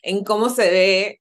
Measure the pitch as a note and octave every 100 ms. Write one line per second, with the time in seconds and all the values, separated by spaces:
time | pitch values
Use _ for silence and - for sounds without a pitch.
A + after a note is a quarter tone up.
0 | - G3 G3 G#3+ A#3+ A#3+ F#3+ F#3 F#3+ F#3+
1 | G3+ -